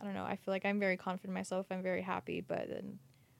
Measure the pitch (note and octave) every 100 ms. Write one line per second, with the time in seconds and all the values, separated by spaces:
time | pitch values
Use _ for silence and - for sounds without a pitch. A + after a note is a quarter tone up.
0 | G3+ G3 - G3+ - F#3+ G3 G#3 G3 F#3
1 | - F#3 F#3+ F#3 F#3+ F#3 F#3+ F#3 F#3 F3+
2 | F#3 F#3 - F3 F#3 - - - - -
3 | - - -